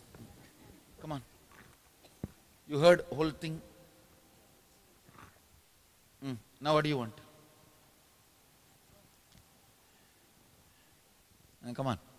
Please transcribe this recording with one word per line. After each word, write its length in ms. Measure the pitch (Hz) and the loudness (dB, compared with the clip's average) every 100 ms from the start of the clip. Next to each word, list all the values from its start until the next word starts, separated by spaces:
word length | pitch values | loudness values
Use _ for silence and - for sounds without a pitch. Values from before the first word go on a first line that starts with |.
| - - - - - - - - - - | -16 -20 -20 -20 -20 -20 -20 -20 -20 -16
Come 120 | 151 | -10
on. 100 | 143 - - - - - - - - - - - - - - - | -10 -12 -20 -20 -20 -20 -20 -20 -20 -20 -16 -16 -16 -20 -20 -4
You 120 | 147 | 6
heard 260 | 165 175 - | 8 8 4
whole 160 | 127 156 | -2 -2
thing. 320 | - 160 160 - - - - - - - - - - - - - - - - - - - - - - - - - - | -2 -8 -8 -12 -20 -20 -20 -20 -20 -20 -20 -20 -20 -20 -20 -20 -20 -20 -20 -20 -20 -20 -20 -20 -20 -20 -20 -20 -14
Hmm. 100 | 135 120 - - | -10 -10 -12 -6
Now 140 | 143 | 2
what 100 | 151 | 2
do 60 | 151 | 4
you 80 | 143 | 0
want? 160 | 113 - - - - - - - - - - - - - - - - - - - - - - - - - - - - - - - - - - - - - - - - - - - - - | -4 -10 -20 -20 -20 -20 -20 -20 -20 -20 -20 -20 -20 -20 -20 -20 -20 -20 -20 -20 -20 -20 -20 -20 -20 -20 -20 -20 -20 -20 -20 -20 -20 -20 -20 -20 -20 -20 -20 -20 -20 -20 -20 -20 -20 -18
Uh, 100 | 120 | -12
come 120 | 120 135 | -4 -2
on. 140 | 107 - | -2 -6